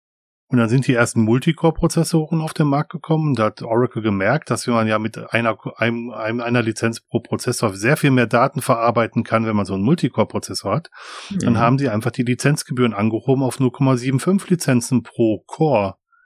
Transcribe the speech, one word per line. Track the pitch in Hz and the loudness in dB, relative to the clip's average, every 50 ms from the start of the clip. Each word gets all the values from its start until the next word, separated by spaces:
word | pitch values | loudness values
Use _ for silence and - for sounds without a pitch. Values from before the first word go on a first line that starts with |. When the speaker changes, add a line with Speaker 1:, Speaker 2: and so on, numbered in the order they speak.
| _ _ _ _ _ _ _ _ _ - | _ _ _ _ _ _ _ _ _ -2
Speaker 1:
Und | 135 120 | 0 2
dann | 117 107 | 2 2
sind | 120 139 123 - | 2 2 2 2
die | 127 | 2
ersten | 117 120 - - 120 | 2 2 2 2 2
Multicore-Prozessoren | 110 107 117 131 - 170 160 - - 165 156 - 170 160 - 165 160 - - 160 156 - 165 160 | 2 2 2 2 2 0 0 2 2 0 0 0 -2 0 0 0 0 0 0 0 0 0 -2 -4
auf | 156 156 - | -4 -4 -2
den | - 156 | 0 0
Markt | 143 139 147 151 - | 2 2 0 -2 -4
gekommen. | - 156 - - 160 156 156 151 135 | -8 -8 -4 -2 0 0 2 0 0
Da | 113 110 | 0 0
hat | 107 - - | -2 -2 -4
Oracle | 123 117 113 117 123 113 - 120 | -4 -2 0 0 0 0 -2 -2
gemerkt, | 107 110 101 95 95 107 131 151 - - | -2 0 0 0 2 0 0 0 -2 -4
dass | 123 - - | -4 -4 -2
man | 123 120 113 113 110 | 0 0 2 2 2
ja | 110 107 | 0 0
mit | 107 110 - - 110 - | -2 -4 -8 -10 -8 -4
einer, | - 113 117 113 110 - - 120 - | -2 0 0 0 -2 -4 -6 -10 -4
einem, | - 113 117 117 117 117 123 | -2 -2 0 0 -2 -6 -10
einem, | - 113 113 110 117 120 | -10 -8 -6 -6 -4 -4
einer | 120 120 120 123 | -2 0 0 0
Lizenz | 113 113 110 - 120 113 113 - | 0 0 -2 -2 -2 -2 -2 -4
pro | _ _ - 113 | _ _ -4 -4
Prozessor | - - 123 123 - 127 120 - - 107 | -4 -4 -6 -4 -2 -4 -4 -2 -2 -2
sehr | 95 98 104 123 156 | -2 0 0 0 2
viel | - - 139 | 2 2 4
mehr | 131 127 117 | 4 4 2
Daten | 113 - 120 131 139 - 139 | 2 2 2 2 2 0 -2
verarbeiten | - - - 117 117 120 113 120 113 107 - 120 | -2 0 0 2 2 2 2 2 0 0 0 -4
kann, | 110 - 120 113 113 | -2 0 0 0 0
wenn | 110 110 | 0 0
man | 104 98 | 0 0
so | 95 98 | -2 -2
einen | 95 98 | 0 2
Multicore-Prozessor | 113 135 - - 127 - - 104 - - 104 - - 98 - - 101 104 | 2 2 2 0 -2 0 0 -2 -2 -2 -8 -6 -8 -8 -6 -4 -2 -4
hat. | 156 170 - - - - - - - - - 202 180 | -4 -4 -8 -18 -20 -18 -18 -16 -16 -10 -8 -4 -2
Dann | - - | 0 0
Speaker 2:
Mhm. | - - | 0 2
Speaker 1:
haben | 117 117 131 135 | 2 2 2 2
sie | 139 127 | 0 0
einfach | 104 110 - 120 | -2 -2 -2 -2
die | - - 120 | -2 -2 -2
Lizenzgebühren | 120 123 - - 139 151 - - - 139 123 123 113 104 | -2 -2 0 0 0 0 0 -2 -4 -2 0 0 0 0
angehoben | 101 107 110 110 107 - - 135 131 135 | 0 0 0 0 -2 0 0 2 2 0
auf | 127 - - | -2 0 0
null | 135 123 | -2 0
Komma | - - 139 135 131 | 0 2 2 2 2
sieben | 120 123 135 135 127 | 2 0 0 -2 0
fünf | - 180 190 190 - - | 2 2 0 0 0 0
Lizenzen | 180 170 - 143 127 120 - - 127 120 117 | -2 0 2 2 0 0 2 0 0 -2 -2
pro | - - - 117 110 107 92 _ | -2 -2 0 2 2 0 -2 _
Core. | - - - 160 151 131 107 98 95 92 _ _ _ _ _ _ | -8 -2 0 0 2 2 2 2 0 -4 _ _ _ _ _ _